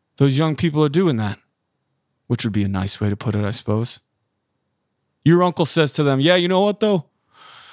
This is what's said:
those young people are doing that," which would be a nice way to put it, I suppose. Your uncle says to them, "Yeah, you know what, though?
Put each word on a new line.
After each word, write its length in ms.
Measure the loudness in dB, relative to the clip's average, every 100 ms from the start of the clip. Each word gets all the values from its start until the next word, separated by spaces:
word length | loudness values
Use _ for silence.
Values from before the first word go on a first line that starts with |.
| _ 0
those 200 | 2 2
young 180 | 0 0
people 280 | -2 0
are 60 | 0
doing 260 | 2 0 0
that," 220 | -4 -8 _ _ _ _ _ _ _ _ -6
which 160 | -4
would 80 | -2
be 120 | -2
a 40 | -2
nice 320 | -2 -4 -4
way 100 | -4
to 60 | -2
put 200 | -4 -2
it, 100 | -4
I 60 |
suppose. 500 | -6 -4 -4 -4 -10 _ _ _ _ _ _ _ _ _ _ _ _
Your 200 | 2 2
uncle 240 | 2 -2 -2
says 240 | 0 0
to 100 | 0
them, 160 | 0 2
"Yeah, 160 | 2 2
you 120 | 2
know 140 | 2
what, 180 | 0 0
though? 260 | 0 0 -4 _ _ _ -20 -20 -20